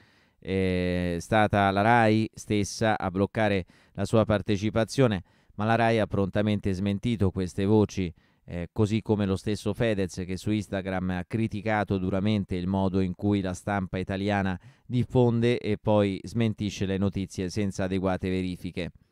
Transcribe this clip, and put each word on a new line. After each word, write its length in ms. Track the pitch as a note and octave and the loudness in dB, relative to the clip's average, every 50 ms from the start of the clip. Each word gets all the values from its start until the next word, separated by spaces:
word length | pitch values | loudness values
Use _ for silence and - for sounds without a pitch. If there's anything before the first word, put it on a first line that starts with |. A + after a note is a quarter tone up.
| _ _ _ _ _ _ _ _ | _ _ _ _ _ _ _ _
eh, 800 | - - F#2+ F#2+ F#2+ F#2 F2+ F2+ F2+ F2+ F2+ F2+ F2+ F2 E2+ E2+ | -6 -4 -2 0 0 0 0 0 0 0 0 0 -2 -2 -2 -4
stata 520 | - - A2+ G#2+ G#2+ G2+ - G2+ G2 G2 | -2 0 2 4 4 4 4 2 2 4
la 100 | F#2+ G2 | 4 4
rai 500 | G#2 A2+ A#2+ A#2+ A2+ A2 A2 A2 A2 - | 4 4 6 6 6 4 4 2 0 -2
stessa 640 | - - - - G#2+ G#2 G2 - - - A2+ A2 G#2 - | -6 -10 -6 -2 -2 -2 -2 -2 -2 -2 0 0 0 0
a 120 | - F#2+ | -2 -2
bloccare 540 | F2 F#2+ G2 - - A#2 G#2+ G#2 G2+ F#2+ F2 _ _ _ _ _ - | 0 0 0 0 0 0 0 2 0 0 -2 _ _ _ _ _ -8
la 100 | - G2+ | -6 -2
sua 200 | - - A2 G#2 | 2 4 4 4
partecipazione, 1000 | - G#2+ G2+ F#2 - G#2 F#2 G#2 A2 F#2+ A2+ A2+ - - C3+ C3+ A#2 G#2 F2+ - _ _ _ _ _ - | 4 2 0 0 0 -2 -2 -2 0 0 0 -2 0 2 2 2 2 2 -2 -6 _ _ _ _ _ -6
ma 100 | - G#2 | -2 0
la 100 | A2 A2+ | 2 2
rai 240 | A#2 A#2 A2+ A#2 A2 | 4 4 4 2 2
ha 80 | G2+ | 0
prontamente 640 | F2 - G2 G2 F#2 - G#2+ G#2 G#2+ G#2 G2 - G#2 | 0 0 0 0 0 0 0 2 2 0 0 0 -2
smentito 580 | F#2 F2+ G2+ G2+ G2+ G2 - A#2+ A#2 F#2+ G2+ F#2 | -2 0 0 -2 -2 -2 -2 -2 0 2 2 0
queste 340 | - F#2+ F#2 F2 - - G2 | 0 0 -4 -4 -2 -2 2
voci, 480 | G2 A2 G#2+ G#2 - - G2 F#2 E2 - _ _ _ _ _ - | 4 6 6 4 4 2 -2 -4 -4 -6 _ _ _ _ _ -16
eh, 240 | - E2+ F2 E2+ - | -12 -8 -8 -8 -4
così 300 | - - G#2+ G2 A2 A2 | 0 0 2 2 2 0
come 220 | - - G#2+ G2+ G#2 | 0 0 0 2 2
lo 120 | F#2+ F#2+ | 0 0
stesso 360 | F2+ - A2 G#2 - - G#2+ | -2 -2 -4 -6 -4 -4 -4
Fedez, 520 | F#2+ - B2 A2+ G#2+ F#2+ F#2+ F2 - F#2+ F2+ | -2 0 0 0 0 0 -2 -4 -4 -8 -8
che 100 | F2 F#2 | -6 -6
su 140 | F2 - G2+ | -6 -2 -2
Instagram 600 | G#2+ G#2+ F#2+ - G2+ G2 F2+ F#2+ F#2+ F#2 F2+ F#2 | -2 -2 -2 -4 -6 -6 -4 -4 -4 -4 -2 -2
ha 140 | F#2 F2+ F2+ | -4 -4 -6
criticato 760 | - - A2 A2+ A2 - G#2 F2 A2 G#2+ G#2 G2+ - G2+ F#2+ | -4 -4 -2 -2 -2 -4 -6 -4 -2 0 0 0 0 -2 -2
duramente 580 | F2+ F#2 F#2+ F#2+ F#2+ G#2+ A2 G2+ F#2+ - F#2+ | -2 -2 -2 0 0 2 0 0 0 -2 -4
il 100 | F2+ F2 | -4 -4
modo 340 | F#2 G2 F#2+ F#2+ F#2+ F2+ F#2+ | -2 0 0 0 0 2 0
in 140 | F#2+ F2+ F2 | 0 0 -2
cui 260 | - G2 G2+ G#2 G2+ | -2 0 0 0 0
la 140 | F#2+ F#2 F2+ | 0 -4 -6
stampa 440 | - - G#2+ G2+ G2+ F#2+ F2+ - F#2+ | -6 -4 -4 -2 -2 -4 -4 -4 -6
italiana 600 | F#2 - G2 F#2+ G2 G2+ G2+ G2+ F#2+ F#2+ F2+ F2 - - - _ _ | -4 -4 -4 -2 0 0 0 0 0 -2 -4 -6 -10 -16 -20 _ _
diffonde 720 | - A#2+ B2 A#2+ - - B2+ B2 A#2+ A#2 A#2 A2+ A#2+ B2 - | -4 -2 -2 0 2 4 4 4 4 4 2 2 2 0 0
e 200 | - G2+ G#2 - | -2 -4 -4 -2
poi 420 | - A2 G#2+ G#2 G2+ G2+ F#2+ - | 0 2 4 4 4 2 0 -4
smentisce 640 | - F2+ F#2 A#2 A2+ A2 G2+ - G#2 G2 - - G2 | -6 -6 -2 0 0 0 0 -2 -4 -4 -4 -4 -2
le 120 | F#2 F#2+ F#2 | -2 0 0
notizie 500 | G2+ G2 - G2 F#2+ - - - F#2+ F2+ | 0 0 0 -2 -6 -6 -4 -6 -6 -4
senza 360 | - A2 G#2 G2 - - G2 | -2 -2 -2 -2 -2 -4 -4
adeguate 440 | F#2 F#2+ F#2+ F2+ F#2+ F#2 F2 - F#2 | -2 -2 0 0 0 -2 -2 -2 -2
verifiche. 600 | F#2 F#2 F#2 F#2 F2+ - - F2+ - F#2 E2+ D#2+ - _ _ _ | -2 -2 -2 -4 -6 -8 -10 -10 -8 -8 -8 -8 -10 _ _ _